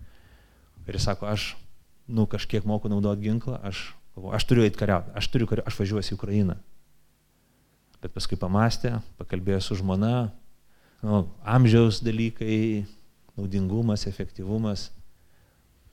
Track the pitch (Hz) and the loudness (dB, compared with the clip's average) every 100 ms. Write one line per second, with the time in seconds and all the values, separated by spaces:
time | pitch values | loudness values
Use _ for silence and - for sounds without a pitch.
0 | - - - - _ _ _ - - 98 | -20 -20 -20 -20 _ _ _ -18 -8 -2
1 | - 98 101 104 - - - - _ - | 0 0 -2 -2 -4 -8 -14 -18 _ -20
2 | - 113 104 104 - 110 104 104 104 101 | -4 0 2 0 -2 -2 0 -2 0 0
3 | 101 101 107 113 123 123 101 95 - - | 0 0 0 -2 -2 -6 -8 -10 -10 -14
4 | - - 92 104 - 120 107 - 104 92 | -18 -14 -6 -4 4 6 6 4 2 0
5 | - 104 - 135 110 107 - - 98 104 | 0 -4 0 0 2 0 -2 -4 -2 -2
6 | 95 98 98 104 95 98 - - - _ | -4 -6 -2 0 0 -2 -10 -20 -20 _
7 | _ _ _ _ _ _ _ _ _ _ | _ _ _ _ _ _ _ _ _ _
8 | 92 - - - 90 98 113 - 127 117 | -12 -4 -2 0 2 4 4 2 -2 -4
9 | - - - 92 92 98 95 98 95 95 | -6 -12 -6 -4 0 0 0 -2 0 0
10 | 107 123 113 - - - _ _ _ _ | 2 0 -2 -6 -18 -20 _ _ _ _
11 | 107 104 87 - 104 123 123 113 113 104 | 0 0 0 -4 2 6 8 8 6 4
12 | 117 110 113 - 110 107 113 104 101 - | -2 0 -2 -2 -2 0 2 -2 -4 -12
13 | - _ _ - 98 98 95 107 117 104 | -20 _ _ -10 -4 -2 0 0 0 0
14 | - 98 98 - 95 110 110 101 - - | -2 -6 -10 -8 -6 -2 -2 -4 -8 -12
15 | - - _ _ _ _ _ _ _ | -18 -20 _ _ _ _ _ _ _